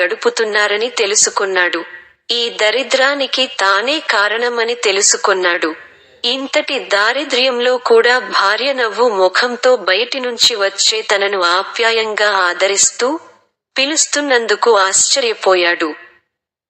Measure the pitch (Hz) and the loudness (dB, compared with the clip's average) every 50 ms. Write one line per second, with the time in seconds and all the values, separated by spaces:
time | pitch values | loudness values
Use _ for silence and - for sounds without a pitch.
0 | 180 180 220 220 - 240 233 - 226 214 208 214 208 208 202 214 220 254 240 - | -2 -2 -2 -2 -2 -2 0 0 -2 -2 0 0 0 0 0 -2 -2 -4 -2 -2
1 | 220 196 208 214 - 220 - - 214 190 190 185 180 175 165 170 170 - - - | -2 0 0 0 0 0 0 -2 -2 0 0 0 0 0 0 -4 -6 -8 -14 -20
2 | - - _ _ _ - 233 240 233 233 190 190 220 214 214 247 269 233 - 262 | -20 -20 _ _ _ -6 -4 -4 -4 -4 -2 0 0 0 0 0 -2 0 0 2
3 | 262 269 285 285 277 247 - - 262 262 - - 196 196 196 196 214 254 294 311 | 2 2 0 0 -2 -4 -2 -2 -2 -2 -2 0 0 2 2 2 0 0 -2 -2
4 | - - - 214 202 208 208 226 240 240 240 233 226 233 240 240 - 220 190 196 | -2 -2 0 0 0 0 0 -2 -2 -2 -2 -2 -2 -2 -2 -2 0 0 0 2
5 | 202 - - - - - 196 190 180 175 170 175 170 160 160 - - - - - | 2 0 0 0 0 0 0 2 2 0 0 0 -2 -4 -4 -6 -12 -20 -20 -20
6 | _ _ - _ - 240 247 269 269 262 - - 294 - 294 247 185 180 202 196 | _ _ -14 _ -4 -4 -4 -4 -4 -2 -2 -2 -2 -2 -4 -6 -2 0 0 2
7 | 208 220 247 269 311 294 277 240 254 262 247 240 240 254 254 247 240 - 233 226 | 2 2 0 -2 -2 -2 -2 0 0 0 0 0 0 0 0 0 2 4 4 6
8 | 226 240 247 254 214 196 190 - 202 196 208 220 233 277 277 254 247 220 196 202 | 6 6 4 2 0 -2 0 0 2 2 0 0 0 -2 -2 -2 -2 -2 0 0
9 | 240 254 214 190 185 185 185 196 226 247 240 233 - 254 254 233 190 175 185 196 | 0 2 2 4 2 2 2 2 0 0 -2 0 2 4 2 4 2 0 0 0
10 | 240 240 - 277 254 247 240 220 - - 240 208 196 196 196 - - - 226 220 | -2 -4 -6 -6 -6 -6 -2 0 0 0 0 0 -2 -2 -2 -2 -2 -2 -2 -2
11 | 214 - 214 196 196 202 202 196 180 170 175 185 190 - - - 233 226 226 226 | -2 0 0 0 0 0 0 0 0 2 2 0 -2 -4 -4 -2 0 0 0 0
12 | 220 220 214 202 208 214 202 190 185 175 175 175 190 190 196 190 - - - - | 0 -2 -2 0 0 0 2 2 0 0 0 0 0 0 2 0 0 0 0 -2
13 | 240 254 302 339 - - - _ _ _ _ _ _ _ _ - 262 277 311 294 | -2 -2 -2 -4 -8 -14 -20 _ _ _ _ _ _ _ _ -4 -4 -2 -2 -2
14 | - - - 294 294 285 254 240 233 214 208 202 - 233 226 202 190 190 196 - | -4 -2 -4 -4 -2 0 0 0 2 0 -2 0 2 4 4 4 4 2 2 0
15 | - - - 277 262 233 214 - - 196 190 180 175 170 175 165 170 156 151 - | 0 0 0 0 0 -2 -4 -2 2 2 2 4 2 2 0 0 -2 -4 -6 -8
16 | - - - _ _ _ _ _ _ _ _ _ _ _ | -14 -20 -20 _ _ _ _ _ _ _ _ _ _ _